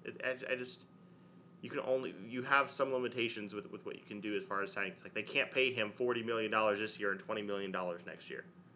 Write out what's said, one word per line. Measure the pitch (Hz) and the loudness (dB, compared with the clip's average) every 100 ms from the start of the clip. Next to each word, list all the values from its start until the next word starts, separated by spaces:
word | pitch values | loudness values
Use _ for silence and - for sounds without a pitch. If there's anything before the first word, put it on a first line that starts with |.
it, | - 113 | -10 -4
I, | 127 127 - | -4 -4 -2
I | 127 | -4
just, | 127 - - - - - - - - - | -4 -10 -16 -20 -20 -20 -20 -20 -20 -14
you | 123 | -6
can | 143 | -4
only, | - 131 113 85 104 | 2 2 2 -6 -8
you | 123 | -6
have | 127 139 135 | 6 6 6
some | - 135 | 2 2
limitations | 131 123 127 117 113 104 | 2 0 0 -2 -2 -6
with, | 104 92 | -6 -8
with | 98 - | -10 -10
what | - | -10
you | - | -10
can | 104 | -6
do | 104 101 | -2 -2
as | |
far | 95 98 | 0 -2
as | 98 | 0
signings. | - 98 90 | -2 -4 -4
Like, | 101 | -6
they | 110 | -6
can't | 104 143 127 | 0 0 2
pay | 139 131 | 4 4
him | 120 107 | 4 -2
forty | 101 123 117 | 2 2 2
million | 113 113 107 | 2 0 2
dollars | 110 110 104 | 4 4 4
this | 107 - | 0 0
year | 101 | 0
and | 95 | 0
twenty | 92 110 | -2 -2
million | 104 98 98 | 0 -2 0
dollars | 92 90 87 87 | -2 -2 -4 -8
next | 80 - | -12 -8
year, | 64 - - - | -10 -10 -20 -20